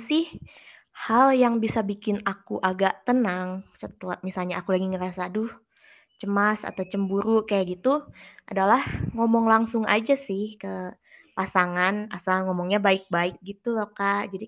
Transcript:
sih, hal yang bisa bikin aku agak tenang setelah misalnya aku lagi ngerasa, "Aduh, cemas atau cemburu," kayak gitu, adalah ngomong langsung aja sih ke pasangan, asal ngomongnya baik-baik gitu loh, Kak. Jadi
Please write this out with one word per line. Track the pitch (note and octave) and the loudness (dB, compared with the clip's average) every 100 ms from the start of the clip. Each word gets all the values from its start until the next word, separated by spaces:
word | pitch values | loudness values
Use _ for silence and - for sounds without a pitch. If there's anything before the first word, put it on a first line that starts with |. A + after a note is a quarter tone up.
| - | 0
sih, | D#4 E4 - - - - - _ - - | 0 0 -6 -18 -20 -20 -20 _ -12 0
hal | A3+ C4+ | 4 6
yang | C4 B3 A#3 | 6 4 4
bisa | A3 A3+ | 0 0
bikin | G3+ G3+ - G3+ | -2 -2 -2 -2
aku | - F#3+ - G3+ | -2 -6 -6 -2
agak | F#3 F#3 F#3+ - - | -2 0 0 0 0
tenang | B3 A3 F3+ F#3 F#3 - _ | 2 2 0 -4 -8 -12 _
setelah | G#3+ - F#3 F3+ | -16 -12 -10 -8
misalnya | F#3 F#3 F3+ F3+ | -8 -6 -4 -4
aku | F3+ F#3 | 0 0
lagi | F#3+ | 0
ngerasa, | F#3 F#3 F3+ F3+ | -2 -4 -6 -6
"Aduh, | G3 A3+ - _ _ _ _ _ _ | -4 -4 -8 _ _ _ _ _ _
cemas | G3 G3+ G#3 G#3+ - | -2 0 2 0 -4
atau | - F#3 | -8 -6
cemburu," | G3+ F#3+ G3 G#3 A3 A3 | -4 -2 0 2 2 2
kayak | G3+ F3+ F3+ | 0 -2 -2
gitu, | B3+ D4 C#4+ - - - - | 0 0 -2 -18 -20 -20 -8
adalah | F#3+ F#3+ B3 C#4 - - A3+ | 0 4 4 2 -6 -4 0
ngomong | A3+ A3+ A3+ | 2 4 4
langsung | A3 A3+ A#3 A3 | 4 2 0 2
aja | G#3+ A3+ C#4 | 2 2 0
sih | C#4 G3 G#3+ G#3+ | -2 -6 -6 -8
ke | G3 F#3+ F#3 - _ - _ - | -10 -8 -10 -14 _ -20 _ -8
pasangan, | F#3+ F#3 F3+ F3 F#3 G#3 G#3 | -2 0 0 2 0 0 -6
asal | G3 - F#3 F#3+ | -8 -2 0 0
ngomongnya | F3+ F3+ G3+ | -2 0 2
baik-baik | G3+ F#3+ - F3 F3 F3+ F3+ | 2 2 0 -2 -2 -4 -14
gitu | G3+ - A3+ | -10 -6 -4
loh, | G#3 - | -4 -4
Kak. | G3 G3+ G#3 | -2 -2 -4
Jadi | F#3 | -10